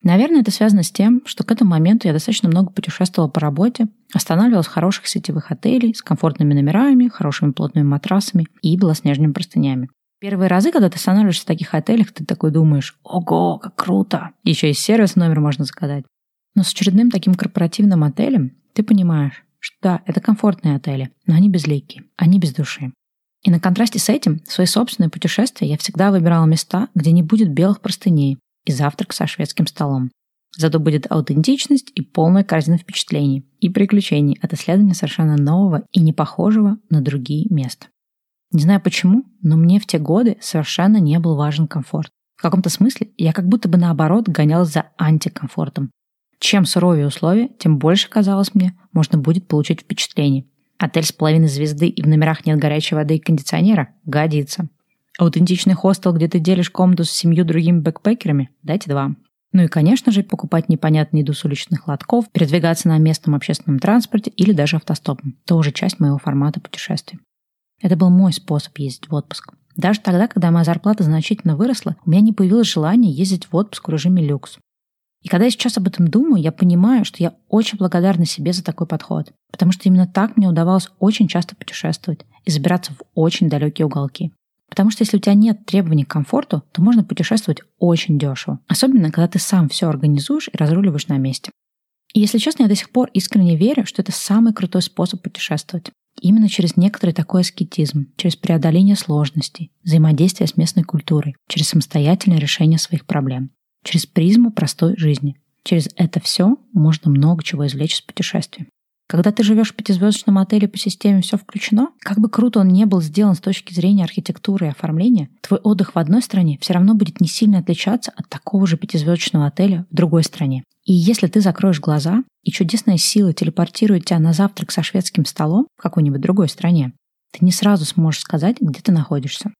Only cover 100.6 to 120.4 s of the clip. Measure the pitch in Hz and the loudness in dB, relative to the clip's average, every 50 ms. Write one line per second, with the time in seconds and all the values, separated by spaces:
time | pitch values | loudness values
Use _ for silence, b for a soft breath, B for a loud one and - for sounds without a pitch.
100.6 | 160 165 - - 160 - - 156 - - 160 151 - 151 131 - _ _ - 160 | 0 0 0 0 -2 0 -4 -6 -2 0 -2 -2 -2 -4 -8 -10 _ _ -6 -4
101.6 | 156 - - 160 139 - - 160 143 151 175 202 - 196 175 156 147 143 - - | -4 0 0 0 -2 0 -2 0 2 2 2 2 2 2 2 2 0 -2 -2 0
102.6 | 160 156 160 160 - - - 151 - _ 190 151 135 131 131 127 131 135 - _ | 2 2 2 2 0 -2 -6 -6 -4 _ -4 -4 -2 -4 -4 -6 -8 -10 -12 _
103.6 | _ _ _ _ _ - - 170 151 - _ - 160 175 208 233 240 233 214 - | _ _ _ _ _ -4 -2 -2 -4 0 _ 0 2 4 4 4 4 2 2 -2
104.6 | 160 143 - - 170 165 185 - 160 151 147 127 139 143 139 - _ _ _ _ | -4 -4 -2 -2 -2 -2 0 0 0 0 0 0 -4 -8 -8 -8 _ _ _ _
105.6 | _ - 190 170 143 - - - 185 160 - 170 - - - - 180 202 254 - | _ -2 0 0 0 -4 -2 -2 -2 -2 -2 -4 -6 -4 -6 -2 0 -2 -2 -2
106.6 | _ _ 247 196 151 156 160 156 - 160 143 139 143 156 175 165 151 - - 143 | _ _ -2 0 2 2 0 0 0 0 0 2 2 2 0 -2 -4 -8 -6 -6
107.6 | 147 143 127 139 151 160 - - - - - - 190 - - 170 165 - - - | -6 -6 -4 -4 -6 -4 -6 -8 -10 -12 -10 -8 -8 -6 -6 -6 -8 -8 -12 -18
108.6 | 175 - _ _ _ _ _ _ _ _ - 165 180 208 208 - 226 202 220 214 | -18 -18 _ _ _ _ _ _ _ _ -2 0 0 0 0 0 0 2 2 2
109.6 | 226 208 - - 214 - 196 175 190 208 208 - - - 202 196 190 - - 214 | 0 -2 -4 -10 -6 -4 -2 0 0 0 0 0 0 0 0 0 0 0 0 0
110.6 | 208 196 - 196 - 208 - - - 208 202 190 175 - - 202 - - - 202 | 0 -2 -4 -6 -8 -8 -8 -2 0 2 2 2 0 0 -4 -6 -8 -8 -12 -10
111.6 | - - 214 208 254 330 - _ - - 196 202 214 226 - - 226 247 220 220 | -4 0 0 0 0 -2 -4 _ -10 -6 -2 0 0 0 0 0 0 2 2 2
112.6 | 196 185 185 185 220 214 190 180 160 151 151 196 214 208 185 160 - 190 190 - | 4 4 4 4 4 4 2 0 0 -2 -2 0 2 2 2 0 -2 -4 -6 -6
113.6 | - - 180 170 165 185 202 202 175 165 - - 156 - - - _ - 196 196 | -8 -8 -6 -2 0 2 2 2 0 -2 -4 -8 -6 -6 -10 -8 _ -4 -4 -2
114.6 | 180 151 143 - - 160 160 160 185 247 247 202 151 - _ _ - - 202 - | -2 -4 -6 -6 -6 -4 -2 0 2 2 2 2 0 -4 _ _ -4 -2 -2 0
115.6 | - 208 214 180 196 - - 165 165 147 185 240 247 - - 190 180 160 147 - | 2 0 2 2 0 -2 -2 -4 0 2 0 0 0 0 -2 0 0 0 0 -2
116.6 | - - 202 180 180 196 226 214 202 160 - - 180 160 - - 226 208 202 180 | -4 -2 0 2 4 4 4 4 2 -2 0 -2 -2 -2 0 0 2 2 2 2
117.6 | 170 - 170 - - - 208 247 - - - - - - - - - - - 196 | 2 -2 -4 -2 -2 -2 -4 -4 -6 -10 -14 -14 -16 -14 -14 -14 -12 -4 -2 0
118.6 | 196 180 165 160 - 208 - 160 147 160 175 160 - - - 165 147 143 - - | 0 0 0 -2 -4 -6 -4 -4 0 0 -2 -2 -2 -2 0 0 0 0 0 0
119.6 | 180 202 190 170 180 - - 139 - 160 156 165 156 - - - | 0 0 0 -2 -4 -6 -2 0 0 2 2 0 0 0 -4 -6